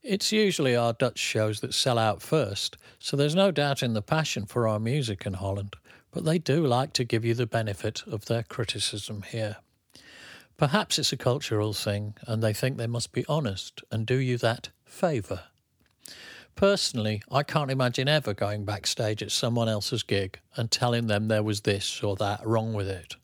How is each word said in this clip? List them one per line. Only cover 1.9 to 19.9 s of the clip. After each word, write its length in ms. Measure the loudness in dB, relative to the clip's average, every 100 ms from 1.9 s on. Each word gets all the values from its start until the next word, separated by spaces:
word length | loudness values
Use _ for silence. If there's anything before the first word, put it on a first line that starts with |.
| 4
out 240 | 2 0
first, 540 | 0 2 2 -2 -6 -8 -20 -12
so 180 | -4 2
there's 180 | 2
no 160 | 4 4
doubt 320 | 4 0 0
in 100 | 0
the 100 | -2
passion 440 | 0 0 0 -4 -2
for 200 | 0 2
our 140 | 2
music 460 | 0 0 0 -4 -4
in 80 |
Holland, 420 | -4 -4 -4 -6 -12 _ -20 _
but 140 | -2
they 140 | 0 0
do 280 | 2 2 4
like 260 | 2 2
to 100 | -2
give 200 | 0 2
you 100 | 2
the 120 | 0 0
benefit 560 | 0 -2 -2 -4 -6 -8
of 180 | -8
their 180 | -2 -4
criticism 800 | -2 -6 -4 -2 -4 -6 -8 -10
here. 340 | -8 -6 -6 -6 _ _ _ -20 -20 -20 -20 -20 -20 _
Perhaps 420 | 2 2 2 0
it's 140 | 0
a 40 | 0
cultural 560 | 0 0 0 0 0
thing, 420 | 0 -2 -2 -4 -10 -4
and 160 | 0
they 100 | 2
think 260 | 2 -2 -2
they 80 | -4
must 260 | -4 -4
be 140 | -4 0
honest 540 | 0 0 -4 -10 -16 -6
and 160 | -4 0
do 100 | 0
you 220 | 2 2
that 320 | 0 0 -8 _
favour. 580 | _ -2 0 0 -4 -8 -10 _ _ _ _ _ -20 -20 -18 -20 -20 2
Personally, 680 | 4 4 0 -2 -2 -2 -2
I 120 | -2
can't 280 | 0 -2 0
imagine 380 | 0 0 0 2
ever 260 | 0 0
going 300 | -2 -2 -2
backstage 580 | -6 -4 -4 -2 -2 -2
at 80 | -2
someone 380 | -2 0 2 2
else's 340 | 0 -2